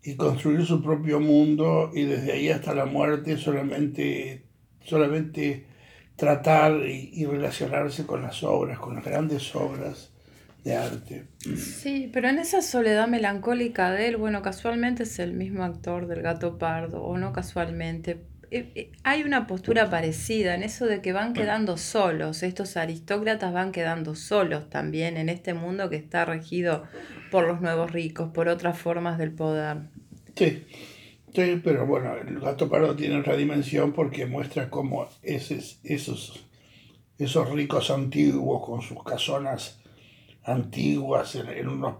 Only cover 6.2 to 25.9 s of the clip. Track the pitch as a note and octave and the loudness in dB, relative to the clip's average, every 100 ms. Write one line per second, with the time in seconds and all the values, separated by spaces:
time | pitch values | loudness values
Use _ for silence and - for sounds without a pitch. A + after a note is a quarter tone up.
6.2 | D3 C#3+ - D#3 D#3 D3+ C3 C3+ C3 E3+ | 2 4 6 8 8 4 0 -4 -8 -4
7.2 | D3 C#3+ C#3+ C3 C#3 C#3+ D3 - - - | -2 -2 -2 -2 -2 0 -2 -4 -4 -4
8.2 | B2+ - - F#2 - B2 - - - C#3+ | -6 -4 0 2 0 -4 -8 -8 -4 0
9.2 | D#3 C#3+ - - C#3 C3+ C#3+ C3+ - - | 0 -2 -4 -4 -4 -4 -8 -10 -16 -20
10.2 | - - - - - A#2 - A2+ - C#3 | -20 -20 -20 -12 -4 -2 -2 -8 -12 -14
11.2 | - _ - - - - C#4+ C#4 B3+ B3+ | -14 _ -8 -6 -8 -8 -6 -4 -2 0
12.2 | B3 C#4+ E4 G4 - B3 A3+ G#3+ A3+ A#3+ | 2 2 2 0 2 2 4 4 4 2
13.2 | G#3 G3+ G#3+ A#3+ A#3+ A#3 F#3 F#3+ A3+ A#3 | 2 0 0 0 0 2 2 2 0 0
14.2 | G#3+ G#3 G3 F#3+ A#3+ A#3 A#3+ A#3+ A3 - | 0 0 -2 -4 -2 0 0 0 -4 -4
15.2 | F3 F3+ F#3+ G3 F3+ E3+ - F3 F3 E3+ | -4 -2 -4 -2 -4 -4 -4 -4 -4 -4
16.2 | E3 E3 F3 E3+ E3 E3 E3 E3+ - F3+ | -2 -2 -2 -2 -2 -2 -4 -6 -4 -2
17.2 | F#3+ F#3+ F3+ - E3+ E3 E3 E3 E3 E3 | -2 -4 -4 -4 -4 -2 -4 -4 -4 -6
18.2 | - - - B3 A#3+ - - - C4+ D4 | -10 -20 -6 -6 -6 -12 -12 -4 0 0
19.2 | D4 C4+ A3 F#3 F#3 A3+ G#3+ F3 E3 D#3+ | 2 0 0 -4 2 4 4 2 0 -2
20.2 | - A3 F#3+ F3 G#3 - A#3+ G3+ F#3+ F#3 | -2 2 2 0 -2 -2 0 0 0 0
21.2 | A3+ A#3 G#3+ G#3+ G#3 E3+ - A3+ F#3+ D#3+ | 0 0 0 2 0 -2 -2 2 2 2
22.2 | D#3 D#3 F3+ F3+ F#3+ - E3 E3 - G3+ | -2 -2 -4 -4 -4 -2 -4 -4 -4 -2
23.2 | G#3+ G#3+ F#3+ F3 F#3+ F#3+ E3 E3 D#3+ D#3 | 0 0 0 0 -2 -2 -2 -2 -4 -6
24.2 | - G#3 F3+ D3+ D3+ D3 D3+ D#3 E3 E3 | 0 2 2 0 -4 -4 -2 -2 -2 -2
25.2 | D#3+ F3 F3+ E3+ E3+ F#3+ F#3+ | -2 -2 -4 -4 -4 -4 -4